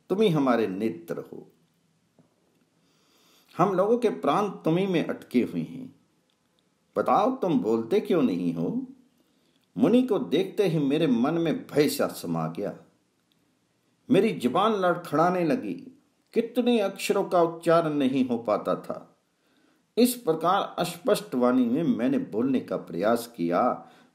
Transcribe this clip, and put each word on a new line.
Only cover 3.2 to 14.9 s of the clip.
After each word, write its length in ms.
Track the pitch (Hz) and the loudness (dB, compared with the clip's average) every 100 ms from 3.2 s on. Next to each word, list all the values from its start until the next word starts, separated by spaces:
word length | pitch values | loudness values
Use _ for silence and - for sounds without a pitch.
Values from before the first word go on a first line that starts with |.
| _ _ _ - | _ _ _ 0
हम 140 | 107 | 0
लोगों 260 | - 104 240 | 2 2 2
के 100 | 101 | 0
प्राण 400 | - 135 170 208 | 0 0 0 -2
तुम 280 | - 160 170 | -4 0 0
ही 100 | 196 | 0
में 200 | 170 - | -2 -2
अटके 360 | - - 123 | -8 -2 0
हुए 200 | 95 87 | 0 -4
हैं। 340 | 80 - - - _ _ _ _ _ _ _ _ _ - | -8 -10 -16 -18 _ _ _ _ _ _ _ _ _ -4
बताओ, 400 | 107 139 214 254 | 2 2 2 0
तुम 240 | 190 135 | 0 0
बोलते 400 | 98 113 113 202 | 2 -2 0 -2
क्यों 220 | - 180 | 0 0
नहीं 320 | 123 90 87 | 2 0 -4
हो?" 320 | 82 85 226 269 - _ _ _ _ _ _ _ 90 | -2 -4 -4 -8 -16 _ _ _ _ _ _ _ 0
मुनि 240 | 139 247 | 4 4
को 160 | 254 190 | 2 -2
देखते 500 | 127 151 190 - 196 | 0 -2 -2 0 0
ही 100 | 160 | 0
मेरे 280 | 139 123 127 | 0 0 2
मन 280 | 117 135 | 2 0
में 320 | 170 165 - - | 0 -2 -2 -2
भय 220 | - 143 | 0 0
सा 180 | - 90 | 0 -2
समा 420 | - 87 82 80 | -4 -6 -4 -4
गया। 300 | 82 101 - - _ _ _ _ _ _ _ _ _ _ _ - | -4 -8 -8 -18 _ _ _ _ _ _ _ _ _ _ _ 0
मेरी 220 | 165 220 | 2 2
जुबान 400 | 156 120 180 214 | 0 -2 0 0
लड़खड़ाने 720 | 208 180 | 2 0